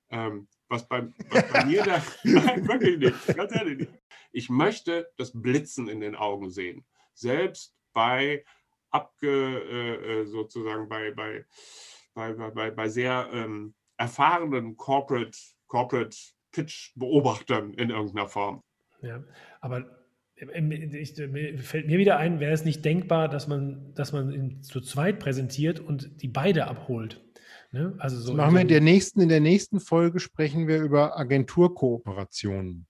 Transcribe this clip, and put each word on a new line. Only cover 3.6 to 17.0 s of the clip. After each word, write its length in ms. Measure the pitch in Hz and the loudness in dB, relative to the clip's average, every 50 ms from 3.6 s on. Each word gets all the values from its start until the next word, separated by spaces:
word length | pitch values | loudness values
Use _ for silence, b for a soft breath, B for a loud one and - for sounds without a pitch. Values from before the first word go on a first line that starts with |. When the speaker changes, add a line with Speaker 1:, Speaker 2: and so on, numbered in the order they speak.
| 214 202 262 269 | -2 -2 -4 -4
Speaker 1:
nicht. 140 | 160 - - _ _ _ b b b b | -8 -10 -10 _ _ _ b b b b
Ich 200 | - 120 117 - | -10 -8 -4 0
möchte 600 | 123 131 165 208 233 - - 170 165 170 165 - _ | 2 4 4 2 2 -2 -4 -4 -4 -4 -4 -8 _
das 160 | - 127 - - | -12 -12 -10 -10
Blitzen 540 | 117 107 123 127 151 156 - - 135 120 104 | -6 -2 0 0 0 -2 -4 -8 -8 -8 -8
in 120 | 107 107 | -6 -8
den 140 | 104 104 - | -8 -8 -6
Augen 360 | - 107 101 101 98 98 92 | -4 -4 -4 -4 -6 -8 -10
sehen. 340 | 90 98 92 87 82 - - _ _ _ _ _ _ | -8 -8 -8 -8 -10 -14 -20 _ _ _ _ _ _
Selbst 600 | - 117 120 131 156 185 190 190 - - - _ _ _ _ _ | -8 -4 -2 -2 0 -2 -4 -6 -10 -18 -20 _ _ _ _ _
bei 500 | 117 113 120 127 131 135 143 147 143 - _ _ _ _ _ _ _ _ _ | 0 2 2 2 0 0 -2 -4 -6 -8 _ _ _ _ _ _ _ _ _
abge-, 680 | - 147 147 - _ _ - 143 139 139 135 131 131 127 | -4 -4 -4 -4 _ _ -2 0 0 0 0 -2 -4 -6
äh, 600 | - - 123 120 120 120 117 98 - 110 113 110 | -8 -8 -8 -6 -6 -6 -6 -8 -6 -4 -4 -4
äh, 40 | 107 | -4
sozusagen 600 | 104 107 110 107 - - 120 110 110 110 110 110 107 | -4 -6 -8 -8 -8 -8 -8 -6 -6 -6 -6 -8 -8
bei, 240 | 113 110 110 107 | -8 -8 -8 -8
bei, 320 | 104 104 107 107 107 107 104 B B B B B B B B B B B B B _ | -8 -8 -10 -10 -10 -12 -16 B B B B B B B B B B B B B _
bei, 180 | 113 113 113 | -10 -8 -8
bei, 180 | 110 113 113 110 | -8 -8 -10 -10
bei, 200 | 110 113 110 110 | -8 -6 -8 -6
bei 180 | 107 110 110 110 | -6 -4 -6 -4
sehr, 400 | 110 123 123 127 127 127 123 - | -2 -2 0 0 0 -2 -2 -4
ähm, 420 | 120 120 113 107 107 104 104 107 - _ _ _ _ | -6 -8 -6 -6 -8 -10 -12 -14 -18 _ _ _ _
erfahrenen 800 | - 120 120 - - 139 156 175 170 170 151 135 123 117 117 113 | -6 -6 -4 2 4 4 4 4 2 0 -2 -2 -4 -4 -6 -12
Corporate, 600 | - - - 135 139 - - 139 120 117 113 - - - _ _ _ _ | -10 -2 0 0 0 0 0 -2 -2 -2 -6 -10 -20 -20 _ _ _ _
Corporate 500 | _ - 120 123 120 139 123 110 - - - - - _ _ _ _ | _ -2 -2 -2 0 -2 -2 -2 -4 -8 -18 -20 -20 _ _ _ _
Pitch-Beobachtern 1200 | - 170 156 156 - - - - _ 120 | -8 -8 -8 -6 -10 -16 -18 -18 _ -8